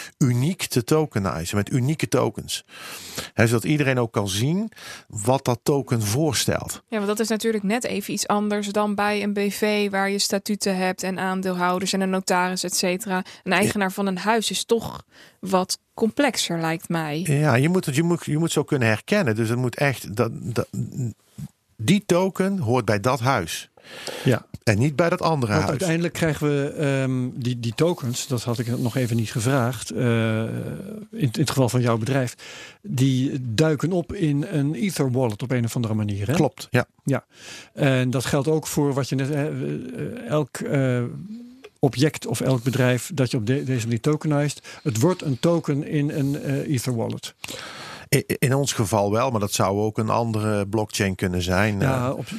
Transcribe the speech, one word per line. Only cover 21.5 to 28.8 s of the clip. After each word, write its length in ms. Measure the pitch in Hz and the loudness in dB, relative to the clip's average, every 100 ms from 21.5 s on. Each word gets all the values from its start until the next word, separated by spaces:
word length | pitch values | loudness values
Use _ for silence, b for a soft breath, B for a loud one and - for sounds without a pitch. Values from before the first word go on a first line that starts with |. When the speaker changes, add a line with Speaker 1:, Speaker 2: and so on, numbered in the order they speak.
| _ _ - | _ _ -2
Speaker 1:
die 280 | 110 196 - | 2 2 4
token 520 | 175 190 - 190 196 | 2 2 2 0 0
hoort 280 | 113 127 113 | 2 2 2
bij 140 | 104 | 2
dat 200 | 113 131 | 2 2
huis. 500 | 123 127 80 - - _ B B B B | 2 0 0 -6 -12 _ B B B B
Speaker 3:
Ja. 220 | 135 117 - - | 2 0 -2 -4
Speaker 1:
En 140 | - 101 | 0 2
niet 180 | 139 143 | 2 2
bij 140 | 170 | 2
dat 120 | 175 | 2
andere 300 | 165 156 117 | 2 2 2
Speaker 3:
Want 120 | 127 - | 2 2
Speaker 1:
huis. 40 | 131 | 0
Speaker 3:
uiteindelijk 340 | 175 165 170 | 0 0 -2
krijgen 340 | - 165 143 147 | 0 0 0 0
we, 220 | 143 143 | 0 -2
ehm, 600 | - 143 135 131 127 127 | -2 0 0 0 -2 -2
die, 260 | 135 123 120 | -4 -4 -2
die 140 | 117 110 | -4 0
tokens, 520 | 160 175 120 120 - | 0 0 -4 -6 -4
dat 160 | 123 | -4
had 160 | 120 117 | -2 -2
ik 180 | 117 | -2
nog 160 | 123 | -2